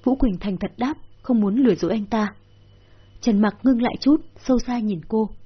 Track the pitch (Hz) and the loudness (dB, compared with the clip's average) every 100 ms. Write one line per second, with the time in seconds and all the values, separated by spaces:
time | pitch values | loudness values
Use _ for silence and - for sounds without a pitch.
0 | - 262 262 180 202 185 202 - 254 320 | 0 2 0 0 -4 -4 -6 -4 -6 -6
1 | - - - 240 202 220 254 165 170 220 | -12 -16 -2 0 2 2 2 2 0 -2
2 | 208 226 202 - _ _ - - _ - | -2 -2 -2 -6 _ _ -20 -20 _ -20
3 | - - - 202 208 - 254 240 240 - | -20 -4 0 2 2 2 0 2 0 0
4 | 262 311 - - - 254 - 247 214 180 | 2 2 0 -12 0 0 0 -4 -2 -4
5 | - 220 214 - | -4 -4 -2 -6